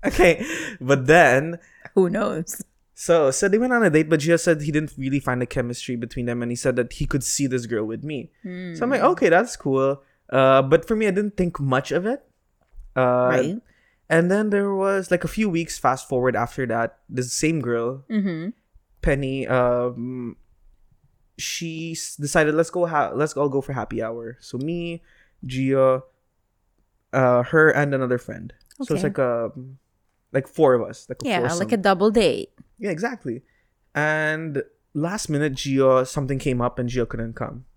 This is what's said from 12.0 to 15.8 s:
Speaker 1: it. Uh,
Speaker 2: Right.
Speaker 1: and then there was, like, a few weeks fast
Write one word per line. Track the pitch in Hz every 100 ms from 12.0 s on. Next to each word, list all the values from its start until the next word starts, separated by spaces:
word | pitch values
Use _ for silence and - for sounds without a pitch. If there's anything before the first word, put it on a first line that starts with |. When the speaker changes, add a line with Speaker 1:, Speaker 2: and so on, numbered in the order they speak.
Speaker 1:
it. | 196 277 _ _ _ _ _ - -
Uh, | - 127 123 127
Speaker 2:
Right. | 127 135 208 _ _ _ _ _
Speaker 1:
and | 165 175
then | 202 214
there | 202 202
was, | 196 196 196 185
like, | 175
a | 165
few | - 214
weeks | 165 165
fast | -